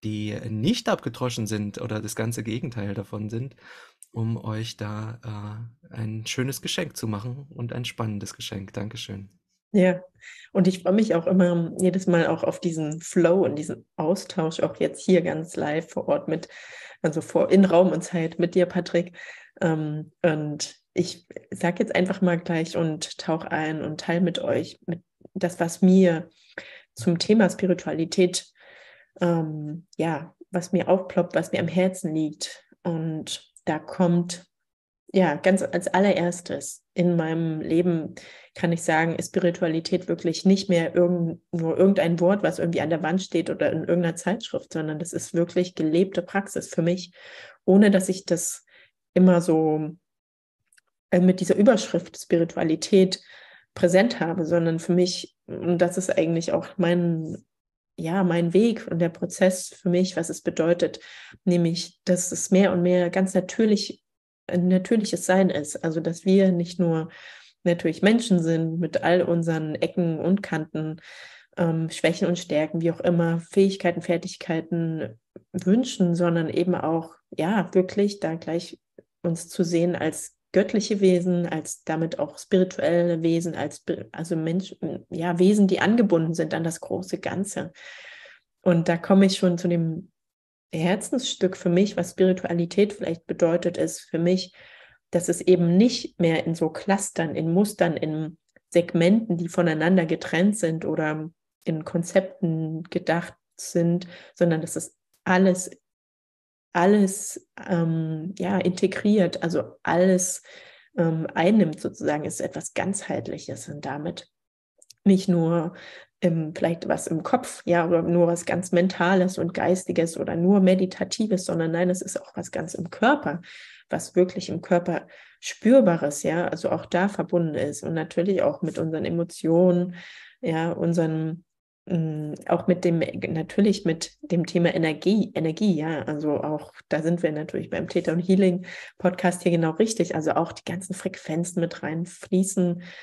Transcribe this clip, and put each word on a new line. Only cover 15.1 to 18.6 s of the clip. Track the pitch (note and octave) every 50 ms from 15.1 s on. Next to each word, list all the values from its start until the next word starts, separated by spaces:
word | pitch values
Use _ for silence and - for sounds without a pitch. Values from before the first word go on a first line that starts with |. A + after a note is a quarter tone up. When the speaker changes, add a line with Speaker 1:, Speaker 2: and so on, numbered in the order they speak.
| F#3 E3+
Speaker 2:
ganz | E3 D#3+ D3+ D#3 D#3+ - -
live | E3+ D#3+ D3+ D3+ D#3+ D#3+ -
vor | - - - -
Ort | D3 D3 - -
mit, | D#3 E3 - - - - - - - - - - - -
also | - D#3+ D3+ D#3+
vor, | - - - - - -
in | - G3 G3
Raum | F#3 E3 E3+ F#3+ F#3
und | D3+ E3 -
Zeit | - - E3+ D#3+ E3 - -
mit | E3+ E3+ -
dir, | F#3